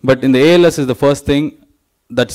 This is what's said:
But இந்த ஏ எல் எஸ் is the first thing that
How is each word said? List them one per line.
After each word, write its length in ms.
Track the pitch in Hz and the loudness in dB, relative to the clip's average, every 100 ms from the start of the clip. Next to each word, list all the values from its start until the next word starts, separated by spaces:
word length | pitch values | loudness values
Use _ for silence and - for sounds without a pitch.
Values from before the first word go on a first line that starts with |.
| 123 | -2
But 180 | 127 | -2
இந்த 140 | 135 127 | 0 2
ஏ 180 | 151 175 | 4 4
எல் 60 | |
எஸ் 180 | 175 156 | 2 0
is 80 | 131 | -6
the 80 | 120 | -2
first 260 | 143 143 - | 0 -2 -2
thing 260 | 143 151 - _ _ _ _ _ 120 | -2 -4 -10 _ _ _ _ _ -6
that 120 | 120 | -4